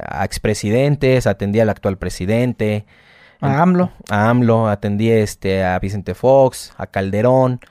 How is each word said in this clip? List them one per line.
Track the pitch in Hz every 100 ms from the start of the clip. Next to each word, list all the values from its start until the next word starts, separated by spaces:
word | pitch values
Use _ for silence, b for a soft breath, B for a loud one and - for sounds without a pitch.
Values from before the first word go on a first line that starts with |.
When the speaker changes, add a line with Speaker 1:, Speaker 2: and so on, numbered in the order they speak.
| 50
Speaker 1:
a | - 98
expresidentes, | - 110 107 104 117 143 147 135 131 120
atendí | 98 101 107
al | 110
actual | 101 101 92
presidente. | 90 - 92 113 123 113 107 104 b b b b b b
Speaker 2:
¿A | 139 139
amlo? | 180 180 180 - -
Speaker 1:
A | 104 110
amlo, | 123 117 113 110
atendí, | 101 104 101 113
este, | 113 104 - 95 95
a | 92 92
Vicente | 95 104 87
Fox, | 90 123 135 131 - - -
a | 92
Calderón. | 98 98 101 123 131 127 123 b